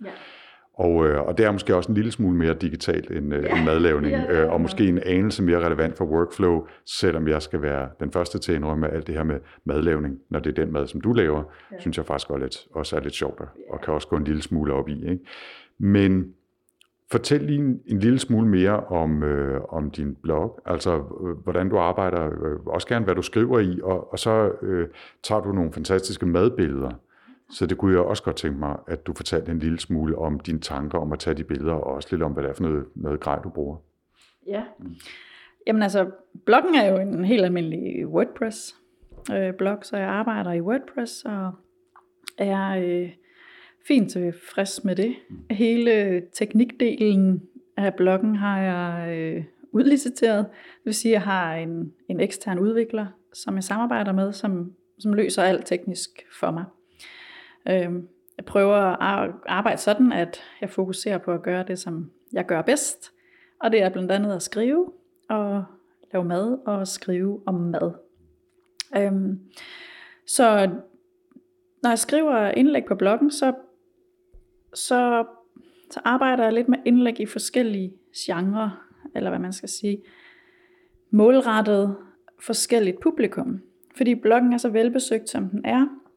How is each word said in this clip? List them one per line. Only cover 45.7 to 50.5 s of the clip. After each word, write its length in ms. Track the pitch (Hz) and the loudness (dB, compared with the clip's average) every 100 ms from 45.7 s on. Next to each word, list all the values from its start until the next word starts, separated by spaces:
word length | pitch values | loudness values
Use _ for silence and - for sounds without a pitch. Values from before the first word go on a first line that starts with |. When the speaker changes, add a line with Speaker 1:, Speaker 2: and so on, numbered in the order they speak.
| 233 233 220 202 180 180 | 4 4 4 2 -2 -4
Speaker 1:
teknikdelen 1080 | - 208 214 240 - 233 - 214 190 190 180 - - _ - | -4 0 4 2 2 0 2 4 4 4 2 -2 -20 _ -2
af 180 | 196 | -2
bloggen 420 | 190 185 190 214 208 | 2 2 4 2 0
har 240 | 202 196 | 0 0
jeg, 560 | 190 175 175 170 170 165 | 0 -2 -4 -6 -6 -4
øh, 260 | 160 170 156 _ - | -4 -6 -8 _ -4
udliciteret. 760 | 214 269 285 247 - 226 208 | 2 4 4 2 0 2 2
Det 360 | 202 | -2